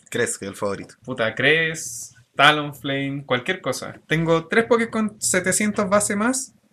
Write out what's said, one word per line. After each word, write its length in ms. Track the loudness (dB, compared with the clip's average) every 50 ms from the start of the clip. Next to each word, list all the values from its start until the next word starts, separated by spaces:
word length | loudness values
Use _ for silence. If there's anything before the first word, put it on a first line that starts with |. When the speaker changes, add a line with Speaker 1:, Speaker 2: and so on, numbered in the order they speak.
| -20 -8
Speaker 1:
Cres, 260 | -2 -2 -2 -2 -2 -8
que 80 | -8
es 40 | -10
el 60 | -8
favorito. 380 | -6 -6 -6 -4 -6 -10 -16 -18 _ _
Speaker 2:
Puta, 300 | -10 -4 -2 -2 -2 -2
Cres, 800 | 0 2 4 4 4 2 -2 -4 -6 -10 -12 -12 -12 -14 -16 _ _ _ _ _
Talonflame, 920 | 4 6 6 6 4 -2 -6 -10 -8 -6 -4 -4 -2 -2 -4 -4 -6 -2
cualquier 360 | 0 -2 0 0 -2 -6 -4
cosa. 400 | -2 -4 -4 -4 -6 -10 -12 -16 _
Tengo 400 | _ 0 0 4 4 4 2 2 2
tres 160 | 2 2 4
pokés 240 | 4 2 2 2 0
con 320 | -2 -2 -2 -2 -4 -4
setecientos 680 | -4 0 0 2 2 2 0 2 0 0 0 0 0 2
base 280 | 2 2 2 2 -2
más 380 | 0 0 0 0 -2 -4 -8 _ _ _ _